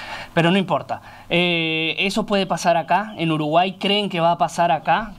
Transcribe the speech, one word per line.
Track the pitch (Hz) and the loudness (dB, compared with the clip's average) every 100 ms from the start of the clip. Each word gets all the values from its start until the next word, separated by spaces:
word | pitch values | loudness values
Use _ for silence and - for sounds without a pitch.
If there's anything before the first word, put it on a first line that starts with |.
| - - - | -12 -12 -2
Pero | - 165 | 2 4
no | 196 | 2
importa. | 185 143 - 113 - - - | 2 -2 -2 -8 -10 -20 -2
Eh, | 170 175 170 160 160 160 - | 0 2 0 0 -2 -2 -2
¿eso | 190 220 | -2 -2
puede | 202 202 190 | 0 -2 0
pasar | 170 180 170 | 0 2 0
acá, | 160 175 214 214 | 2 0 0 -4
en | 165 | -2
Uruguay? | 156 151 165 190 185 | 0 2 2 2 -2
¿Creen | 190 208 202 | -2 0 -2
que | 175 | 0
va | 165 | 0
a | 170 | 2
pasar | 165 - 170 | 0 0 0
acá? | 160 - 170 220 | 0 0 -2 -2